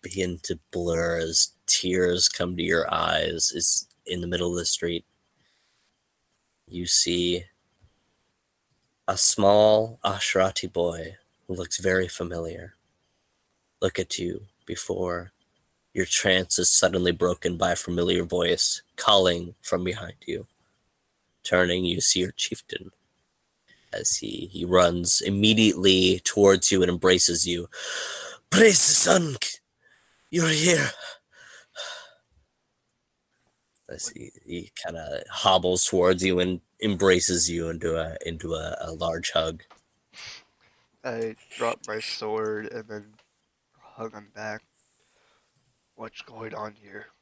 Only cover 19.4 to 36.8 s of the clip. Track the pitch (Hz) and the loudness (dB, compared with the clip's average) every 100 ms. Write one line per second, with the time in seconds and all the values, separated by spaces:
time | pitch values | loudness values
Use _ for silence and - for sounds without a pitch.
19.4 | 85 - - 92 90 104 80 - - - | -6 -14 -6 -4 -4 -6 -10 -14 -10 -10
20.4 | 120 _ _ _ _ _ _ _ _ _ | -10 _ _ _ _ _ _ _ _ _
21.4 | - 90 90 90 90 90 - 90 92 - | 0 2 2 0 -2 0 2 2 -2 -4
22.4 | - - - - 92 _ _ _ _ _ | -8 -8 -10 -12 -14 _ _ _ _ _
23.4 | _ _ _ _ _ - - - 107 110 | _ _ _ _ _ -6 -4 -4 -6 -10
24.4 | 131 95 87 92 87 87 87 - - 101 | -10 -8 2 4 4 2 0 0 0 0
25.4 | 107 110 110 87 95 95 92 92 - - | 2 4 4 4 4 4 4 0 -2 4
26.4 | 98 95 - 95 90 87 92 92 - 85 | 6 6 4 4 2 2 2 4 4 2
27.4 | 85 87 87 - - - - - - - | 0 -2 -6 -12 -10 -8 -10 -12 -14 -18
28.4 | _ 185 220 190 - - - 190 165 123 | _ 6 8 8 6 6 6 4 2 -4
29.4 | - - _ _ _ _ _ _ _ 170 | -6 -8 _ _ _ _ _ _ _ 0
30.4 | 160 156 170 165 131 - - - _ _ | 2 4 4 4 2 -4 -16 -18 _ _
31.4 | - - _ - - - - _ _ _ | -20 -20 _ -16 -14 -14 -18 _ _ _
32.4 | _ _ _ _ _ _ _ _ _ _ | _ _ _ _ _ _ _ _ _ _
33.4 | _ _ _ _ - - - - - _ | _ _ _ _ -20 -12 -12 -12 -20 _
34.4 | - 85 - - 85 82 78 71 - - | -12 -12 -12 -12 -12 -12 -10 -10 -10 0
35.4 | 104 92 90 90 - 95 90 92 92 90 | 4 4 4 2 2 4 4 4 2 2
36.4 | 90 90 _ _ | 0 -2 _ _